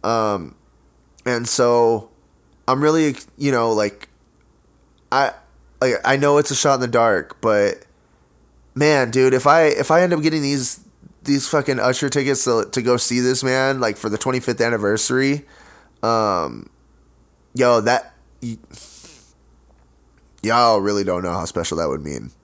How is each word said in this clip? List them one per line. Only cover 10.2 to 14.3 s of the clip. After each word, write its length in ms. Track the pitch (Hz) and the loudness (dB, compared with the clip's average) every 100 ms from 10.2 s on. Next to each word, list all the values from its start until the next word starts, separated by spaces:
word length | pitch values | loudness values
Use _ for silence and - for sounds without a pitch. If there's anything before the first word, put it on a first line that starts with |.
getting 200 | 156 160 | 0 -2
these, 400 | 143 139 123 - - _ - _ | -2 -4 -4 -6 -14 _ -20 _
these 240 | - 139 135 | -2 -2 0
fucking 320 | 156 139 131 | -2 -2 0
Usher 300 | 123 127 143 | 0 0 -2
tickets 340 | 143 135 135 | -2 -2 -2
to, 240 | - 117 101 | 0 0 -2
to 120 | - | -4
go 160 | 117 123 | 0 0
see 240 | - 120 | 0 0
this 240 | 127 123 131 | 0 0 0
man, 340 | 131 131 135 | 0 0 0
like, 160 | 117 104 | -4 -4
for 140 | 110 | -6
the 80 | 104 | -4
twenty-fifth 420 | - | -4